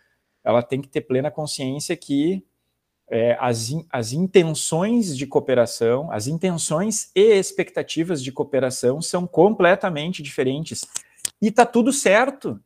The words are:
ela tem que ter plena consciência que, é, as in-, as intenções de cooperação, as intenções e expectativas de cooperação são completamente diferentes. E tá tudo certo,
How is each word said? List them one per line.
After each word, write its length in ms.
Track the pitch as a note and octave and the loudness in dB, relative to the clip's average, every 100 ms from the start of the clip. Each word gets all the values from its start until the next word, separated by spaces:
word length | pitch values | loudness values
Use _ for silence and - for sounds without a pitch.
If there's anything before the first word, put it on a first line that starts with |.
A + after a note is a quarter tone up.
| _ _ _ _ | _ _ _ _
ela 200 | - A#2 | 0 0
tem 180 | A#2+ C3+ | 0 -6
que 80 | C#3 | -6
ter 140 | D3+ | -8
plena 280 | - B2+ D3 | -2 -2 -2
consciência 680 | D3+ D3+ - C3 C#3+ - E3 | -6 -8 -6 -6 -6 -6 -8
que, 480 | - C#3+ D#3 F#3+ - _ _ _ _ _ _ | -4 -2 0 -2 -8 _ _ _ _ _ _
é, 260 | A#2 A#2 A#2+ | 0 0 0
as 320 | B2+ A2+ A2+ | -2 -2 -4
in-, 160 | D#3 D#3+ | -8 -6
as 220 | C3 A2+ | -6 -4
intenções 1040 | C#3 F#3 F#3+ D#3+ D3+ - D#3+ G3+ A#3+ G3 C3 | -2 2 4 4 0 -2 -2 0 0 0 -4
de 100 | C#3 | -2
cooperação, 840 | D3 - B2 A2+ - A#2 B2 D#3+ | -2 2 2 2 0 0 0 -2
as 160 | A2 A2+ | -6 -4
intenções 840 | E3 F#3 E3 - D#3 G#3+ G#3+ - | -4 -2 -4 -2 -2 -2 -4 -2
e 60 | F#3 | 4
expectativas 1000 | G#3+ G3+ F#3 - F3 - C#3 D#3 E3 D#3+ | 4 4 2 -4 -6 -6 -6 -4 -2 -4
de 100 | B2+ | -4
cooperação 680 | - - C3 B2+ B2+ B2 C#3 | -6 -2 -2 -2 0 0 0
são 240 | - F#3 F3 | -2 -4 0
completamente 960 | - F#3 A3+ F3 G3 G3 D3 D#3 F#3 | 4 4 6 4 4 0 -4 -6 -8
diferentes. 600 | C#3+ - C3 C#3 D#3+ A#2 - - - _ - - | -8 -4 -2 -2 -6 -10 -12 -12 -14 _ -12 -2
E 100 | G#3 | 2
tá 160 | G#3+ A#3 | 4 4
tudo 260 | A#3 A#3 | 4 2
certo, 640 | C4 G3+ G3+ C4+ C4+ E3+ G#2 | 2 4 4 2 -2 -10 -10